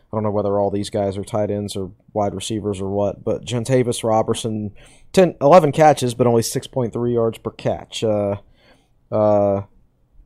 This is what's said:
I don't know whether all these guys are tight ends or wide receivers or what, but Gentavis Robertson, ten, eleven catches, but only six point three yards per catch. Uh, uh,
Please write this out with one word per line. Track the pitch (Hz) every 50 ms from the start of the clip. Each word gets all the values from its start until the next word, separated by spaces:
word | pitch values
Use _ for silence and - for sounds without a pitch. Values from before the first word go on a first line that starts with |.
| _ _
I | - 110
don't | 107
know | 107
whether | 101 104 101 101 101 101
all | 101 101
these | 98 101 104 101
guys | - 110 101 98 95 101
are | 98
tight | - - 107 104 101
ends | 101 104 104 101 -
or | 101 95 90 98 _ _ _ _
wide | 107 104 101 -
receivers | 95 - - 113 107 92 104 101 92
or | 98 95
what, | 98 101 101 101 - - -
but | 110 101 - -
Gentavis | - 113 123 113 - 131 127 123 117 117 -
Robertson, | - 117 110 110 110 113 113 - - 117 107 107 104 104 - - - - - - - -
ten, | _ - 185 165 - -
eleven | - 143 156 185 156 147 131
catches, | - 156 151 143 - - 123 117
but | 117 127
only | 120 117 117
six | 113 - - 135 - -
point | - 131 123 110 -
three | 120 120 120 120
yards | 117 113 113 107 -
per | _ 113
catch. | - - - 131 101 82 - _ - -
Uh, | - 110 107 104 104 101 101 101 - _ _ _ _ _ _ _ _ _ _ _ _ _
uh, | - 107 107 107 104 104 101 101 98 98 98 - _ _ _ _ _ _ _ _ _ - -